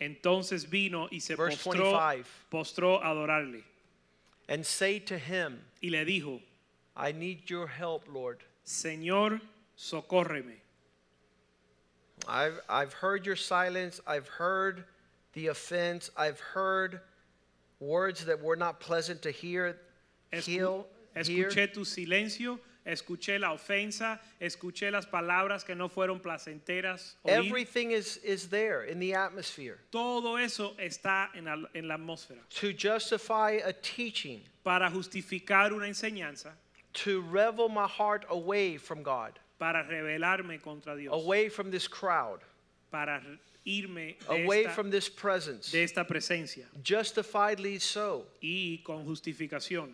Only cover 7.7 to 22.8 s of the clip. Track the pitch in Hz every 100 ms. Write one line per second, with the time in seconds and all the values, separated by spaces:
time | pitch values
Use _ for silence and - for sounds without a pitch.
7.7 | 131 170 160 147 135 123 120 - _ -
8.7 | - 165 160 165 196 214 220 - - _
9.7 | - - 160 - 180 165 147 123 110 _
10.7 | _ _ _ _ _ _ _ _ _ _
11.7 | _ _ _ _ - - 123 156 165 -
12.7 | 120 139 - 185 196 190 180 - 180 180
13.7 | 185 180 - - 147 131 - 175 190 190
14.7 | 180 180 _ _ _ _ 156 160 143 -
15.7 | 175 175 175 - - 151 139 - 190 190
16.7 | 190 185 180 - _ _ _ _ _ _
17.7 | - 143 170 190 175 165 156 156 165 175
18.7 | 156 - 165 160 165 156 - 170 180 175
19.7 | 175 - _ _ _ - 165 170 180 185
20.7 | 190 202 - - 165 165 175 196 196 202
21.7 | 208 190 180 170 190 214 214 240 247 -
22.7 | -